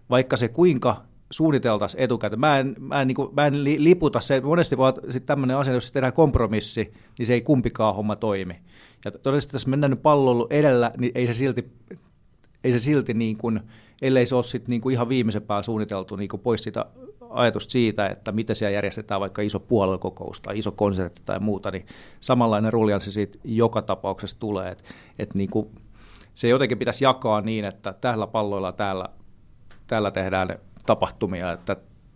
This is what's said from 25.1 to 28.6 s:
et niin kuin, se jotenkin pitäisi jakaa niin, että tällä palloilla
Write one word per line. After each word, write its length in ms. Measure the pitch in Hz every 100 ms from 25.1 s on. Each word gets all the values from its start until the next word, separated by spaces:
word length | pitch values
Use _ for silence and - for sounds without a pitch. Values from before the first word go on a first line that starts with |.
| -
et 160 | 101 98
niin 140 | 98
kuin, 180 | 110 107 - - - - - -
se 140 | - 120
jotenkin 300 | 127 131 113
pitäisi 260 | 117 110
jakaa 380 | 135 131 120 107
niin, 240 | 104 110 101
että 280 | 95 101 92
tällä 260 | 127 113 101
palloilla 440 | 113 104 101